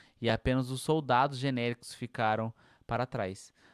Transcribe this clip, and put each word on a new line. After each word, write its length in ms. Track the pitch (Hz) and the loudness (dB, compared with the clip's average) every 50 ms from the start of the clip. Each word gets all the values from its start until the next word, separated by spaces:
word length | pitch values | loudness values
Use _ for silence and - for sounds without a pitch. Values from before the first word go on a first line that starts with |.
| - _ _ _ | -20 _ _ _
e 80 | 117 113 | 0 2
apenas 420 | 113 110 - 131 127 131 131 123 | 2 2 2 2 2 2 0 -2
os 120 | 131 127 | -4 -4
soldados 560 | - - 151 160 147 127 123 123 135 147 139 123 | 0 0 0 2 2 2 4 4 4 2 0 -2
genéricos 560 | 135 139 127 120 117 120 120 - - - - | -2 -2 0 0 0 -2 -2 -4 -8 -16 -12
ficaram 580 | - 123 117 - - 113 110 110 110 110 117 - _ _ - _ _ _ | -10 -10 -8 -2 0 2 2 2 2 0 -4 -6 _ _ -20 _ _ _
para 200 | - 117 113 127 | -4 -2 -2 -2
trás, 460 | - - 120 101 92 95 - - - _ _ - - | -2 -4 -4 -4 -4 -6 -10 -14 -20 _ _ -20 -20